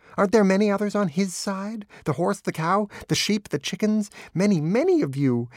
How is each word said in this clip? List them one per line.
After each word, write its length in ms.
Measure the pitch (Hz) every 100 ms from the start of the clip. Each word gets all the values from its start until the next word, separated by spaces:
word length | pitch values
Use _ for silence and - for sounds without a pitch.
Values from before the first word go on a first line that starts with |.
| _
Aren't 160 | - 196
there 120 | 220
many 280 | 196 190 208
others 240 | 196 208
on 120 | 208 202
his 260 | 143 196
side? 500 | - - 196 202 226 202 -
The 80 | -
horse, 280 | 143 175 202
the 100 | -
cow, 360 | 160 160 190 208 - -
the 80 |
sheep, 340 | 156 - 208 -
the 100 | 147
chickens? 500 | - - 214 214 202 - -
Many, 280 | - 202 190
many 400 | 151 208 339 349
of 140 | 156
you 340 | 135 139 120 120